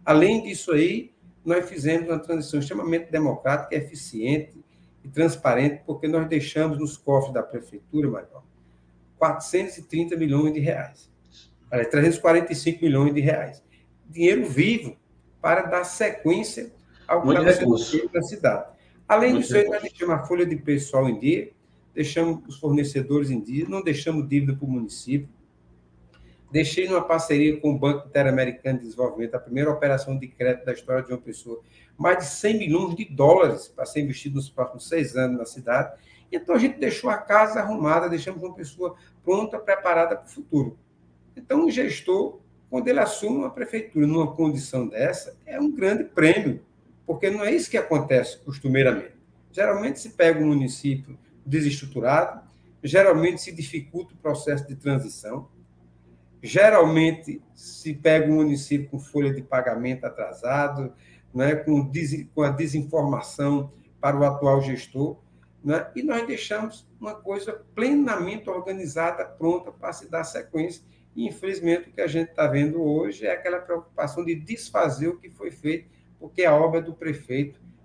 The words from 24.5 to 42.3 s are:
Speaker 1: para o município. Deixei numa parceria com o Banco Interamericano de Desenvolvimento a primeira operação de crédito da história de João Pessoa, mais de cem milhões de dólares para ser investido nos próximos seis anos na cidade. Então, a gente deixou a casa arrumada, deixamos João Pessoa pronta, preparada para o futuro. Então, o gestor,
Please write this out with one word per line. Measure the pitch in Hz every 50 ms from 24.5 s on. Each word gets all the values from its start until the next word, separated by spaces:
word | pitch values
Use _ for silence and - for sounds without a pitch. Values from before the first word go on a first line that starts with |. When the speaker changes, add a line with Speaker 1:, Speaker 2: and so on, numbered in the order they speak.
| 135
Speaker 1:
para | 135 143
o | 131
município. | 127 120 113 104 - - - 123 139 143 139 - _ _ _ _ _ _ _ _ _ _ _ _ _ _ _ _ _ - - - - _ _ -
Deixei | 135 156 151 - - 180 185
numa | 185 185 170
parceria | - 160 165 156 - - 147 143 151 151 151 151
com | 151 151
o | 139 123
Banco | 139 143 143 143 -
Interamericano | - - 143 135 135 131 131 127 123 120 - - 131 127
de | 120 120
Desenvolvimento | 113 110 120 127 120 - 113 117 113 -
a | 123
primeira | - 120 123 139 147 151
operação | 147 151 147 139 135 135 - 135 135
de | 131 127
crédito | - - - 123 127 123 - -
da | 127
história | 120 - - 127 127 131
de | 127 127
João | 127 123
Pessoa, | - 123 107 - - 117 113 - - _ _ _ _ _ _
mais | - 160 175 180 180
de | -
cem | - - - - 208 220 208
milhões | 190 151 156 180 190 175 170
de | 170 208
dólares | - 139 139 139 151 175 190 170 135 - - -
para | - _ - 131
ser | - - 151
investido | 143 135 135 - - 143 139
nos | 139 139 -
próximos | - 131 123 - - 123 -
seis | - 165 165 139 - 123
anos | 131 131 127 123 120
na | 117
cidade. | - - 127 - 117 120 139 143 - - - _ - - - _ -
Então, | 370 330 - 349 320
a | 226
gente | 247 277 -
deixou | - 269 233 - - 247 240
a | 208
casa | - - - 202 214 214 208 220 220
arrumada, | 196 180 156 - 151 151 160 170 180
deixamos | 170 170 160 139 190 190 160
João | 180 180 180
Pessoa | - 156 139 - 175 180 175 - - - - _ _ -
pronta, | 175 190 208 220 214 -
preparada | 208 - 196 196 196 - 180 165 165 170 165 -
para | - -
o | -
futuro. | - 147 - - 160 139 - - - - _ _ _ _ _ _ _ _ _ _ -
Então, | 254 240 - 269 294 339
o | 302
gestor, | 220 247 294 - - - - 185 185 202 - -